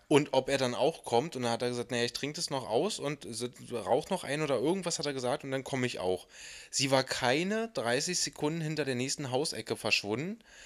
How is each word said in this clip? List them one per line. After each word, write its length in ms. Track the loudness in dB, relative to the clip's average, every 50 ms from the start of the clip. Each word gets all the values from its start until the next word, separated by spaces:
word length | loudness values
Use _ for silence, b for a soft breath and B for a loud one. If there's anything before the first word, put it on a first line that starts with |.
| 2 _
Und 240 | 6 6 6 6 4
ob 160 | 2 2 4
er 80 | 2 2
dann 180 | 2 0 2
auch 280 | 2 2 2 0 -2 -4
kommt. 300 | 2 2 2 2 2 -4 -2
Und 60 | -2
dann 80 | 0
hat 100 | 0 0
er 80 | 0 -2
gesagt, 220 | -2 -4 -4 -4
„Naja, 120 | 0 0 0
ich 100 | 0 -2
trinke 220 | -4 -6 -6 -4
das 140 | -6 -6 -4
noch 180 | -4 -6 -2 0
aus 300 | 2 2 2 2 -2 -4
und 260 | -4 -4 -6 -6 -8
s-, 240 | -10 -6 -6 -6 -6 -8 -12 -12 -8
rauch 380 | -8 -6 0 2 2 2 2 0
noch 160 | -4 -4 -2
ein“ 160 | -4 -2 -2
oder 140 | 0 0 2 2
irgendwas 400 | 2 2 0 0 -2 -2 -4 -2
hat 60 | -2
er 80 | -4 -2
gesagt 300 | -2 0 0 -2 -2 -2
und 60 | -4
dann 120 | -4 -4 -2
komme 220 | -2 0 0 0 0
ich 120 | 0 0
auch. 280 | 0 0 0 0 -2 B B B B B B B B B
Sie 220 | -2 0 2 4
war 120 | 4 4 4
keine 680 | 2 -2 0 2 4 4 4 2 2 0 -2 -2 -2
dreißig 500 | -4 -2 0 2 2 2 0 0 0 -2
Sekunden 400 | -2 -2 -2 -2 -2 0 0 0
hinter 220 | -2 -2 -2 0 0
der 100 | 0 0
nächsten 360 | 0 0 -2 -2 -4 -4 -2
Hausecke 460 | -2 0 0 -2 -4 -6 -4 -4 -4 -2
verschwunden. 640 | 0 0 0 0 2 0 -2 -2 -2 -4 -6 -8 B B B B B